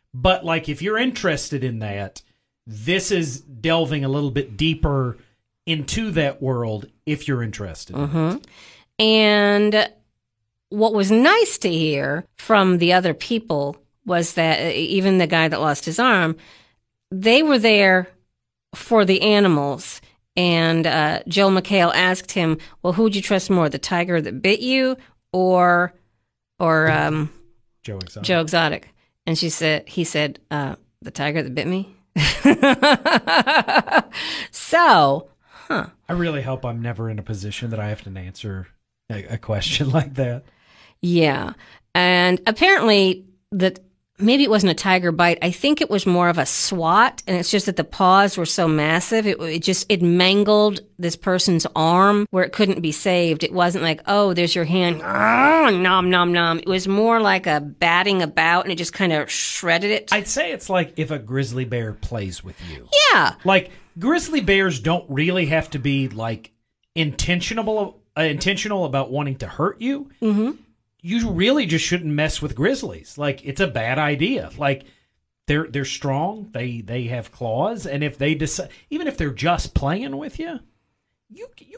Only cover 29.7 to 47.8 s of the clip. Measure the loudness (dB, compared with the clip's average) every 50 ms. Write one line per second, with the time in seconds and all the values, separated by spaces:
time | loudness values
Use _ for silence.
29.7 | 0 0 -4 -6 -6 -6 -4 -2 -2 -2 -2 -2 -4 -10 _ _ -6 -6 -4 -6
30.7 | -8 -12 _ _ _ _ -20 -16 -8 -6 -4 -4 -2 -4 -4 -4 -6 -4 -4 -2
31.7 | -4 -4 -6 -8 -14 _ _ _ _ -6 -4 -4 -6 2 4 4 4 6 4 4
32.7 | 4 4 4 4 4 4 2 2 0 2 2 2 2 2 2 4 2 2 0 2
33.7 | 0 0 0 2 2 0 0 0 -8 -12 -10 -10 -10 -10 -12 -12 -12 -12 -4 0
34.7 | 2 4 6 6 6 6 6 4 2 0 -4 -10 _ _ _ _ -20 -20 -8 -6
35.7 | -4 -4 -4 -6 -12 _ _ -8 -4 -4 -2 -2 -4 -4 -6 -6 -6 -6 -6 -8
36.7 | -6 -6 -6 -8 -6 -6 -8 -8 -8 -8 -8 -8 -10 -8 -8 -10 -8 -8 -8 -8
37.7 | -6 -6 -6 -6 -6 -8 -10 -14 -14 -12 -12 -14 -14 -12 -10 -10 -10 -10 -12 -14
38.7 | _ _ _ _ _ _ _ -12 -12 -12 -10 -10 -10 -10 -6 -6 -6 -4 -4 -4
39.7 | -2 -2 -2 0 0 0 -2 -2 -4 -4 -4 -4 -4 -8 -12 _ _ _ _ _
40.7 | _ _ -20 _ _ _ -2 0 2 4 4 2 2 0 -4 -8 -12 -14 -20 -20
41.7 | -20 -20 _ _ _ 2 4 4 4 4 4 4 2 2 0 -2 0 2 4 4
42.7 | 4 4 4 4 4 6 4 4 0 -2 -6 -16 _ _ _ _ -2 0 0 0
43.7 | 0 -4 -12 _ _ _ _ _ _ 0 2 4 4 4 4 4 4 4 4 2
44.7 | 2 0 2 2 2 2 2 0 2 2 2 2 2 0 -2 -4 -2 0 0 0
45.7 | 2 2 0 0 -2 0 2 2 2 4 4 2 2 0 -2 -2 -2 -2 -2 -4
46.7 | -4 -2 0 2 4 4 4 4 2 -4 -4 -4 -2 -2 0 0 0 0 0 0
47.7 | -2 -4